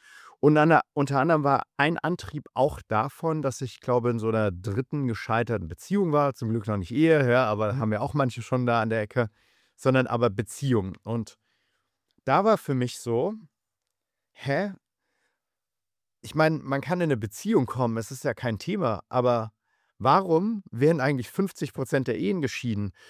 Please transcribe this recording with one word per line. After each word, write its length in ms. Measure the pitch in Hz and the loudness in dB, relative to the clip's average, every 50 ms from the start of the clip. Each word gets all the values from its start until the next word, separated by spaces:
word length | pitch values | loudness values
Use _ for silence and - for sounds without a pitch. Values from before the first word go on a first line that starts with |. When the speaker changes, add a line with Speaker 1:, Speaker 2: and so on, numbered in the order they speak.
| _ - - - - - - _ | _ -20 -20 -20 -20 -20 -6 _
Speaker 1:
Und 160 | - 147 151 | 4 4 6
an 140 | 151 151 165 | 6 6 6
der, 100 | 160 143 - _ - | 6 4 4 _ -4
unter 260 | 147 139 135 139 139 | -4 -2 0 0 0
anderem 240 | 131 170 165 151 143 | 2 2 2 2 2
war 200 | 139 135 120 - _ _ | 2 2 0 0 _ _
ein 220 | - 139 160 170 - | 0 2 2 0 0
Antrieb 460 | - 156 180 - - - - 147 - - - | -2 -4 -4 -4 -8 -10 -12 -12 -12 -8 -2
auch 260 | 120 131 147 - - - - | -2 -2 0 -2 -4 -8 -4
davon, 540 | 113 107 117 139 - - - 160 156 156 143 | -2 -2 -2 -2 -4 -6 -4 -4 -2 -2 -2
dass 180 | 135 123 - | -4 -4 -6
ich, 200 | 135 120 - - | -8 -10 -12 -8
glaube, 280 | - - 123 123 117 120 | -2 0 0 2 2 0
in 100 | 117 113 | 0 0
so 100 | 107 110 | 0 0
einer 220 | 110 110 107 101 | 0 0 0 0
dritten 560 | 90 87 92 104 101 117 131 - - 147 139 | -2 -4 -6 -4 -4 -4 -4 -4 -4 -2 -2
gescheiterten 640 | 123 110 - - - 113 113 120 117 117 101 92 78 | -2 -4 -4 -4 -2 0 0 0 0 -2 -4 -4 -6
Beziehung 440 | 87 - - - 185 202 196 165 147 | -10 -12 -8 -4 -2 0 0 2 2
war. 200 | 147 147 139 135 | 2 2 0 -2
Zum 160 | - 123 110 | -4 -4 -2
Glück 180 | 113 117 107 | -2 -2 -2
noch 120 | 110 107 101 | -2 -2 -4
nicht 140 | 90 - 120 | -4 -2 0
Ehe, 380 | 139 160 160 160 147 135 120 | 2 4 6 6 6 4 4
ja, 140 | 120 127 127 | 4 4 2
aber 300 | 107 107 104 107 104 110 | 2 0 0 0 -2 -2
Speaker 2:
Mhm. 40 | 131 | -2
Speaker 1:
haben 140 | 113 107 107 | -2 -2 -2
ja 80 | 104 | -2
auch 140 | 123 139 - | -4 -2 -2
manche 260 | 147 139 123 - 120 | 0 0 0 -2 -6
schon 240 | 113 - 131 127 123 | -6 -4 -2 0 0
da 160 | 120 117 117 | 2 2 2
an 80 | 110 113 | 0 0
der 140 | 113 113 107 | 0 -2 -2
Ecke. 260 | 107 - 127 117 104 _ _ _ _ _ _ _ _ _ | -2 0 0 0 0 _ _ _ _ _ _ _ _ _
Sondern 300 | - - 135 131 131 127 | -2 2 2 4 4 2
aber 240 | - 120 117 120 117 | 2 0 2 2 2
Beziehung. 640 | 95 104 107 - - - 143 135 123 107 92 95 - - - | 2 0 -6 -8 -8 -6 -2 0 2 2 0 -2 -6 -10 -8
Und 320 | 104 113 117 110 - - _ _ _ _ _ _ _ _ _ _ _ _ _ _ _ _ _ - | -6 -6 -6 -6 -8 -12 _ _ _ _ _ _ _ _ _ _ _ _ _ _ _ _ _ -2
da 200 | - 135 170 196 | 0 2 2 4
war 120 | 220 214 | 4 2
für 180 | - - - 139 | 2 2 -2 -2
mich 240 | 127 123 120 - - | 0 0 -2 -4 -8
so, 360 | - 120 117 117 143 190 220 220 180 - _ _ _ _ _ _ _ _ _ _ _ _ _ _ _ _ _ | -6 -2 -2 0 0 -2 -4 -6 -14 -20 _ _ _ _ _ _ _ _ _ _ _ _ _ _ _ _ _
hä? 400 | - - 131 139 156 196 208 190 - _ _ _ _ _ _ _ _ _ _ _ _ _ _ _ _ _ _ _ _ _ _ _ _ _ _ _ _ - | -10 -6 -4 -2 -2 -2 -4 -8 -12 _ _ _ _ _ _ _ _ _ _ _ _ _ _ _ _ _ _ _ _ _ _ _ _ _ _ _ _ -16
Ich 120 | - - | -6 0
mein, 260 | 151 156 160 160 143 - | 2 2 2 2 0 -4
man 180 | 131 139 139 | -4 -4 -4
kann 200 | - 131 180 180 | -2 -2 -2 -2
in 40 | 175 | 0
eine 120 | 156 139 | 0 0
Beziehung 500 | 107 110 104 - - - 202 226 175 127 | -2 -4 -6 -10 -8 -2 2 2 2 2
kommen, 300 | - - 127 127 117 113 | 0 -2 -2 -2 -2 -2
es 140 | 113 110 - | -4 -6 -8
ist 140 | 135 127 - | -10 -6 -4
ja 100 | 143 113 | -4 -4
kein 240 | - - 120 110 95 | -2 -4 -4 -4 -4
Thema, 440 | - 160 202 202 165 120 104 85 - - | -4 -6 -4 -2 0 -2 -2 -4 -6 -4
aber 440 | - 127 123 123 120 117 110 110 - _ _ _ _ _ _ _ _ - | -2 0 2 2 2 2 0 -4 -10 _ _ _ _ _ _ _ _ -2
warum 640 | 98 127 147 190 190 180 160 160 196 220 233 202 - - | 2 4 4 4 4 2 2 2 2 0 -4 -6 -8 -8
werden 300 | - 117 139 156 170 147 | -2 2 4 4 4 4
eigentlich 300 | 127 143 147 127 113 - | 2 0 0 -2 -4 -6
fünfzig 420 | - - 196 190 - - - 135 - | -4 -2 -2 -2 -4 -6 -8 -8 -6
Prozent 360 | - 131 - - 139 127 131 | -6 -6 -2 -2 -2 0 -2
der 100 | 113 82 | -2 -2
Ehen 240 | - 202 196 180 143 | -2 -2 -2 -2 -2
geschieden? 500 | 123 - - - 120 110 104 104 95 - _ - - | -4 -4 -4 -6 -4 -4 -4 -4 -6 -8 _ -18 -14